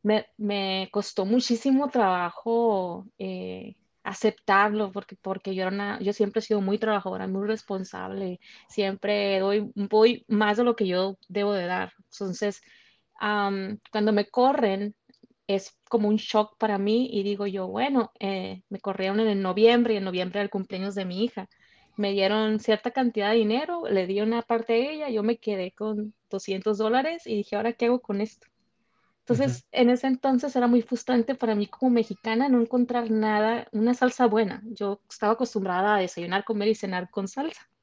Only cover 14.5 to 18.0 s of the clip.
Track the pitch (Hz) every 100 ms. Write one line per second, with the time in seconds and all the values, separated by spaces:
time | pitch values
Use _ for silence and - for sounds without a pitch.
14.5 | 277 214 196 208 - _ _ _ _ -
15.5 | 196 196 _ _ 233 208 214 - 220 214
16.5 | _ 220 196 202 226 254 214 196 202 202
17.5 | 190 185 202 269 269